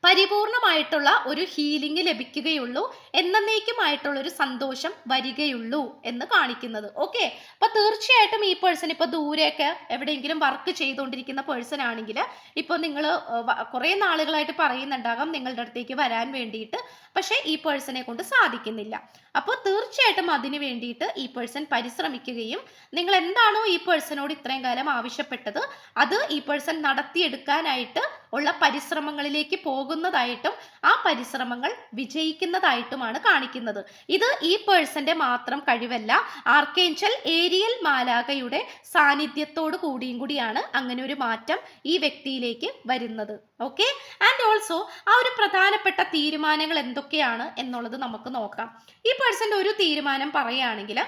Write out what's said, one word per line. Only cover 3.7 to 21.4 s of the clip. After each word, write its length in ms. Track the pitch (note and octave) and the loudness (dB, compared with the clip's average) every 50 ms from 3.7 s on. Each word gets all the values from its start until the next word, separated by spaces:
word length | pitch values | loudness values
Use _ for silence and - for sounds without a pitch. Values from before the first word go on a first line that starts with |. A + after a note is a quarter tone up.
| A4+ - G4 D#4 D4 C#4 - D4 C#4+ C4+ | -2 0 0 0 0 0 -2 -4 -4 -2
ഒരു 80 | C4+ E4+ | -4 -6
സന്തോഷം 640 | E4+ - C4+ C4+ B3+ A#3+ C4+ C4+ B3+ C4 - D#4+ G#4 - - A#3 | -2 -2 -2 -2 -2 -4 -4 -4 -6 -4 -6 -6 -8 -8 -4 -2
വരികയുള്ളൂ 960 | C4 C4+ B3+ C4 A#3 B3 D4+ D4 C4 A#3 A3+ A3+ B3+ D4+ C#4 A#3 - - - | 0 0 0 -2 -4 -2 -2 -2 -2 -4 -4 -2 -2 -2 -2 -4 -8 -10 -8
എന്ന് 220 | A3+ A#3 A#3+ C#4 | -8 -6 -6 -4
കാണിക്കുന്നത്. 680 | - A4+ F#4+ D4 B3+ B3 - - A#3+ A3+ G#3+ G#3+ G3+ - | 2 4 4 4 2 -2 -6 -8 -8 -8 -8 -8 -8 -4
ഓക്കെ, 280 | - - - - A#4+ G4 - - - - - | -4 -4 -2 0 -2 -2 -2 -2 -8 -20 -20
അപ്പൊ 140 | - _ - | -2 _ 0
തീർച്ചയായിട്ടും 800 | A4+ A4 G#4+ G#4 G#4+ A4 G#4+ - - B4+ A#4 G#4+ G#4 G#4+ G#4 G#4 | 2 4 4 4 4 2 0 2 4 6 6 6 6 4 0 0
ഈ 80 | F#4+ | 0
പേഴ്സൺ 380 | F4+ - - F#4 F4 D#4 E4+ D#4+ | 0 2 2 2 2 2 -2 -6
ഇപ്പൊ 140 | D#4+ - E4 | 0 0 0
ദൂരെയൊക്കെ 720 | E4+ C4 E4 D4+ D4 D4+ D#4 D#4 D4 D4+ - D4 D4 E4+ F4+ - - | 0 0 -2 -2 -2 2 2 2 2 2 0 0 0 0 -4 -6 -8
എവിടെയെങ്കിലും 480 | A#3 A#3+ C#4+ C#4+ D4+ C#4 A#3+ D4 E4 D#4 | -8 -6 -4 -4 -4 -4 -4 -4 -2 2
വർക്ക് 320 | D4+ C4+ C4+ C#4+ - F#4 | 2 0 0 0 -4 -6
ചെയ്തുകൊണ്ടിരിക്കുന്ന 720 | F4 - D#4 C4+ C4+ B3 C#4 C4 A#3 B3+ B3+ - C4+ C#4 | -4 -2 -2 -4 -2 -4 -6 -6 -6 -10 -8 -8 -6 -6
പേഴ്സൺ 400 | C4 D#4 C#4+ B3 A#3+ A#3+ D4+ C#4+ | -4 -4 -4 -6 -4 -8 -6 -4
ആണെങ്കിൽ 360 | C4+ A#3+ A3+ A3+ A3 G#3+ G#3+ C4 G4+ B4+ - - - - _ | -2 -4 -4 -4 -8 -6 -4 -4 -4 -4 -6 -18 -20 -8 _
ഇപ്പൊ 200 | D4+ D4+ D#4+ E4+ | -6 -2 -2 -2
നിങ്ങൾ, 300 | D#4+ D#4 E4 C#4+ C#4+ D4+ | -2 0 -2 -2 -2 0
ഏഹ്, 360 | D4+ E4+ - - - A#3 A#3 | 0 0 0 -2 -4 -4 -2
വ-, 200 | A3 A3+ - - | 0 0 -2 -2
കുറേ 320 | A#3 - - B3+ B3 D#4+ F#4+ | -2 -6 -4 -2 0 0 2
നാളുകളായിട്ട് 580 | G4+ G#4 F#4 E4 D#4 D#4 D4+ D#4+ D4+ D4+ D#4 - - | 2 2 2 2 2 0 0 0 0 0 -2 0 0
പറയുന്നുണ്ടാകാം 760 | D#4+ C#4+ B3 C4 C4+ C#4 C#4 B3+ A3 A#3 A#3 A#3+ C#4+ D#4+ | 0 0 2 -2 -4 -4 -6 -4 -2 -2 -2 -2 -2 -4
നിങ്ങളുടെ 280 | E4 C#4+ B3+ B3+ B3+ A3+ | -4 -6 -6 -6 -6 -6
അടുത്തേക്ക് 340 | A#3+ A3+ - A#3+ A#3+ - C4 | -8 -8 -8 -10 -8 -6 -2
വരാൻ 380 | B3+ D4 B3 A3+ A3+ A#3 C4+ | 0 0 0 2 0 -2 -2
വേണ്ടിയിട്ട്, 440 | C4+ C4 A#3+ A3 G#3 A3 A3 A3 - G#4+ B4+ - - - - - _ | -4 -6 -6 -6 -6 -10 -8 -6 -8 -8 -8 -10 -18 -20 -20 -6 _
പക്ഷേ 260 | F#4+ F#4+ - G#4+ C5+ C#5+ | -4 -2 0 0 0 0
ഈ 100 | D#4 D#4 | 0 -2
പേഴ്സണെ 460 | - - D#4 C#4+ C#4 C#4 - B3+ B3+ | -2 0 -2 -2 -2 -2 -6 -8 -8
കൊണ്ട് 200 | B3 - A#3 A#3 | -8 -8 -8 -8
സാധിക്കുന്നില്ല. 880 | F#4 - C#5 B4+ G#4 C4+ A#3 A#3 - G#3+ A3+ A3 G#3 G#3+ A3 - - - _ - _ _ _ | -6 2 4 4 4 4 2 -4 -8 -8 -8 -8 -8 -8 -10 -10 -12 -14 _ -20 _ _ _
അപ്പൊ 180 | - - - B4 B4 - | -2 0 0 -4 0 0
തീർച്ചയായിട്ടും 640 | G4 F#4+ G#4 - - - - B4+ A4+ F#4 F#4+ E4+ F4 | 0 0 0 -2 -4 2 4 6 6 6 4 2 2
അതിന് 260 | D#4 C4+ A#3 C#4 C#4 | 2 0 0 -4 -6
വേണ്ടിയിട്ട് 580 | D4 C#4+ C4+ B3 A#3+ A#3 A#3+ A#3 - D#4 A4 - | -4 -4 -6 -6 -6 -8 -8 -6 -4 -4 -6 -4
ഈ 100 | - C4+ | -6 -8
പേഴ്സൺ 400 | B3 - B3 | -8 -6 -8